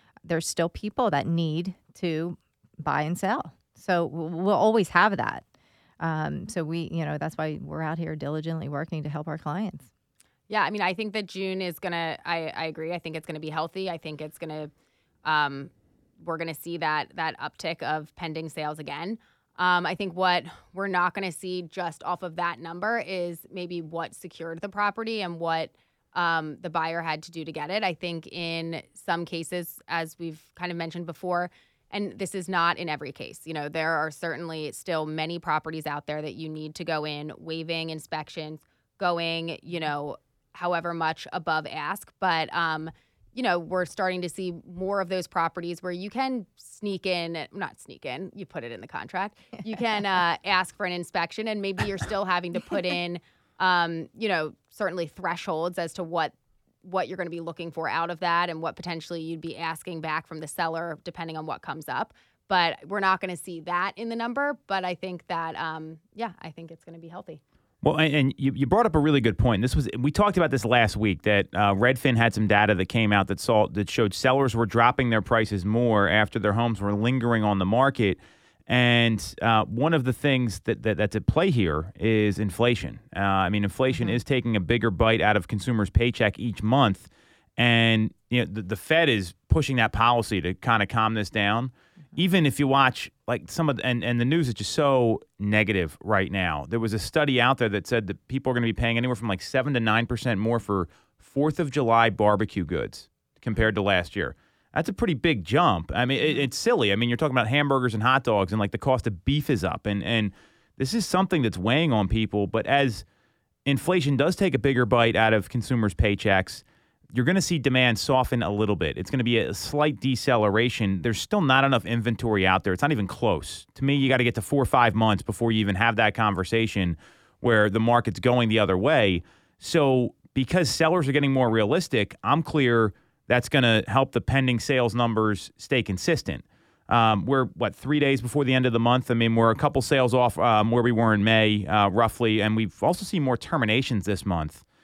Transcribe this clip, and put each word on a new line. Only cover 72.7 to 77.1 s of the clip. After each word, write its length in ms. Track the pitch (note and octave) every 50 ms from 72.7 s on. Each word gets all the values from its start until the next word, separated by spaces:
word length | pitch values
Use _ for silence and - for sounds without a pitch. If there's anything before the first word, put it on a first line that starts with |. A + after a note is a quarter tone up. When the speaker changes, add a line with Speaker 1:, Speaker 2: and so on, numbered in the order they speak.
| G#2
Speaker 3:
that 120 | F2 F#2+
came 260 | - - A#2 A2 G#2 G#2
out 140 | G2+ F#2+ -
that 120 | G2+ -
saw, 260 | - - A2+ G#2+ G#2+ -
that 220 | - G#2 G2+ -
showed 240 | - - A2+ G2+ -
sellers 400 | - - C3 B2+ C#3 C#3 B2 G#2
were 120 | A2+ A#2
dropping 440 | G2 - A#2 A#2 B2 B2 - C3 A#2+
their 120 | A2+ A2 F#2+
prices 440 | - A#2+ A2+ A2+ G2+ G#2 F#2+ F2
more 420 | G#2 G#2+ A#2 B2 A#2+ A2 G#2 G2 E2
after 300 | F2 G#2+ G#2+ G2 - A2+
their 140 | G2 G#2 G2
homes 260 | A2+ A#2 A#2 A2+ F#2
were 140 | G2+ G2+ G#2
lingering 480 | G2+ A2 A#2+